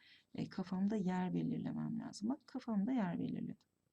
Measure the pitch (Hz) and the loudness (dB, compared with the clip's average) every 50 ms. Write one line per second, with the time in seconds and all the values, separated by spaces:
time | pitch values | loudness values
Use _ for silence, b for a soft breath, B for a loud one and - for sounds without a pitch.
0 | B B B B B B - - 156 - - - 180 - 190 185 196 202 220 208 | B B B B B B -6 -6 -6 -4 -4 -6 -4 -2 0 2 2 4 4 2
1 | 175 185 185 185 180 180 175 170 160 160 156 165 175 - - 156 - - - - | 2 2 2 2 2 2 2 2 2 2 0 0 -2 -2 -2 -2 -2 -2 -2 -4
2 | - - - - 202 226 285 - _ - - 254 - 240 220 196 196 247 269 240 | -4 -6 -6 -4 -2 -2 -2 -2 _ -8 -10 -6 -2 0 2 2 2 4 4 2
3 | 190 175 170 165 - - - - - - - - _ _ _ _ _ _ | 2 2 0 0 -2 -2 -2 -2 -4 -4 -6 -10 _ _ _ _ _ _